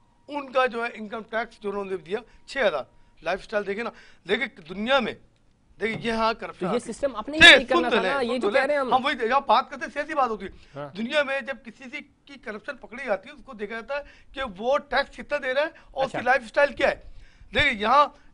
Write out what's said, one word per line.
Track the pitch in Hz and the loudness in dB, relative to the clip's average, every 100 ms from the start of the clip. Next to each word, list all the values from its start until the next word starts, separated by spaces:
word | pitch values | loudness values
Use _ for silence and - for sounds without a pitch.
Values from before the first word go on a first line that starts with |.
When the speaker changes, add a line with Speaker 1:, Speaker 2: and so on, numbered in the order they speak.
| _ _ - 285 | _ _ -12 -10
Speaker 1:
उनका | 269 262 254 | -2 2 2
जो | 226 | 0
है | 233 | -6
income | 220 214 226 | -8 -10 -10
tax | 214 220 233 - | -6 -6 -6 -8
जो | 202 | -6
उन्होंने | 202 196 185 | -6 -6 -8
दिया | 156 214 240 - - | -6 -8 -8 -20 -8
छह | 269 208 | 0 2
हजार। | 147 120 _ _ - | 2 -4 _ _ -10
Lifestyle | 160 190 - 208 | -4 -4 -4 -4
देखिए | 196 202 | -2 -4
ना, | 233 - - - - | -6 -10 -18 -12 -2
देखिए | 226 254 | -2 -2
दुनिया | - 151 185 220 269 | -8 -12 -6 2 2
में, | 202 117 _ _ _ _ _ - | 2 -6 _ _ _ _ _ -6
देखिए | 208 220 | -4 -4
ये | 233 | -4
हाँ | 226 226 226 | 0 0 -2
करप्शन | 180 - | -6 -6
Speaker 2:
तो | 180 | -2
ये | |
Speaker 1:
आती | |
है। | 233 | -2
Speaker 2:
सिस्टम | - 208 277 | -4 -4 -4
अपने | 214 214 311 | -4 -4 8
ही | |
Speaker 1:
नहीं, | 339 277 | 10 10
Speaker 2:
सही | 247 | 8
करना | 330 | 0
Speaker 1:
सुन | 240 | 2
तो | 226 | 2
Speaker 2:
था | |
Speaker 1:
लें, | 190 | 2
Speaker 2:
ना, | 277 | 0
ये | 240 | -2
Speaker 1:
सुन | 247 | -2
Speaker 2:
जो | 202 | 0
Speaker 1:
तो | |
Speaker 2:
कह | 254 | 2
Speaker 1:
लें। | 269 | 2
Speaker 2:
रहे | 294 | 0
हैं | |
हम। | 262 | 2
Speaker 1:
हम | 254 | 2
वही, | 262 302 | 2 -2
जब | 226 269 269 | 0 2 4
बात | 226 262 | 4 2
करते | 277 302 | -6 -8
हैं, | |
सियासी | 285 302 | -6 -4
बात | 302 247 | 0 0
होती | 214 190 | -2 -10
है। | - - | -14 -16
Speaker 2:
हाँ। | 139 147 175 | -12 -10 -8
Speaker 1:
दुनिया | 233 302 | -2 0
में | 269 277 240 | 0 -2 -6
जब | 269 | -10
किसी | 233 - 262 | -14 -18 -14
से | 294 | -14
की | 240 _ - 277 | -16 _ -20 -16
corruption | 233 208 - | -12 -12 -12
पकड़ी | 262 202 240 262 | -14 -14 -10 -4
जाती | 196 254 | -4 -6
है, | 285 | -20
उसको | 262 | -18
देखा | 220 202 226 | -12 -10 -10
जाता | 226 285 | -8 -8
है | 285 - - | -8 -18 -14
कि | 277 | -10
वो | 240 180 233 277 | -8 -6 -2 -2
tax | 285 269 277 - | 0 -2 -2 -8
कितना | - 294 | -6 -4
दे | 262 | -2
रहा | 262 | -2
है | 320 - - - | -2 -4 -12 -4
और | 269 | -4
उसकी | - | -2
Speaker 2:
अच्छा। | 240 | 0
Speaker 1:
lifestyle | 269 226 - 285 | 0 0 2 2
क्या | - 262 | 2 0
है। | - - - - - - | 0 -6 -18 -20 -20 -4
देखिए | 226 294 | 2 2
यहाँ | 214 214 277 285 - - | 2 4 6 4 0 -20